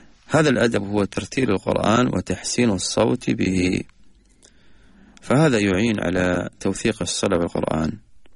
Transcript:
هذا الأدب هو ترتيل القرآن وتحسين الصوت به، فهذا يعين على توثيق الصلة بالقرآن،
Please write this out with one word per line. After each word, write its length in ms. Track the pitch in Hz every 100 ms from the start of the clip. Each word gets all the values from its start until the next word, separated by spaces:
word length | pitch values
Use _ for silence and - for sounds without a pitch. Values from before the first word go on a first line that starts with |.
| - - -
هذا 220 | 151 151
الأدب 340 | 117 117 113
هو 220 | 98 107 101
ترتيل 460 | - 101 - 127
القرآن 560 | 95 - - - 117 127
وتحسين 640 | 90 - 90 - - 120
الصوت 600 | 92 - - 117 123 -
به، 520 | - 92 92 90 - - _ - _ _ _ - _ - - - - - -
فهذا 380 | - 123 156 113
يعين 400 | 101 92 117 104
على 500 | 85 90 90 90 - -
توثيق 420 | 98 95 113 -
الصلة 360 | 87 - 104 87
بالقرآن، 540 | 82 - - 80 78 - - - -